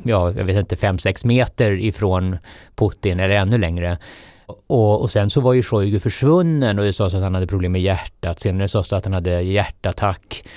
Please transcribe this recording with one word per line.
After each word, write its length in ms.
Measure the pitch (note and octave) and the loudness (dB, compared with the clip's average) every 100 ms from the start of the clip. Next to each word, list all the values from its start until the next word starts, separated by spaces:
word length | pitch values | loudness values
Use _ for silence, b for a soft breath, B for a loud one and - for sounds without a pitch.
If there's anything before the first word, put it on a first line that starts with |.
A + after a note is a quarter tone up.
ja, 280 | A#2+ G#2 F2 | -2 0 0
jag 140 | G2 F#2+ | -2 0
vet 120 | G2 | 0
inte, 180 | G2 - | 0 -2
fem, 240 | G2+ F#2 | -2 0
sex 260 | G2 G2 A#2 | -2 -2 2
meter 460 | A#2+ A#2+ - A2+ | 2 2 0 0
ifrån 680 | G2 G#2+ - G#2 F#2 F#2 F#2 B B B - | 2 -2 0 0 2 0 -4 B B B -2
Putin 440 | G#2 - G2+ F2+ | -2 0 -2 0
eller 160 | F#2+ G2+ | 2 2
ännu 220 | F#2+ A#2+ | 2 2
längre. 400 | F2 E2+ F2 F2 B B B B B - _ | 0 -2 -4 -4 B B B B B -20 _
Och, 340 | B2+ G#2+ G#2+ | 2 4 2
och 100 | A2 | 0
sen 180 | A2 G2+ | 0 0
så 120 | D3 | 2
var 120 | B2+ | 2
ju 100 | B2+ | 2
Shoigu 360 | A2+ G#2+ G2+ G2+ | 2 0 0 0
försvunnen 800 | G#2 - C3+ E3+ E3+ D#3 B2 G2+ | -2 0 2 4 2 2 0 0
och 60 | G#2 | 0
det 80 | |
sades 200 | F#2+ G2 | 0 0
att 100 | F#2+ | 0
han 100 | F#2+ | 0
hade 140 | F#2 F2+ | -2 -2
problem 240 | G2 F2+ | -2 0
med 100 | F#2 | 0
hjärtat. 580 | F#2 F#2 - - F2 E2+ | 0 0 -4 -10 -8 -4
Senare 280 | G#2 F#2 G2 | -4 -2 -2
sades 220 | A2 F#2 | -2 -2
det 80 | G2 | -4
att 60 | G2 | -2
han 80 | |
hade 280 | F#2+ F2 F2 | -4 -2 -2
hjärtattack 1000 | F2+ G2 G#2 - G2+ - G#2 F2+ _ - B | 0 0 -2 -4 -6 -2 -2 -2 _ -16 B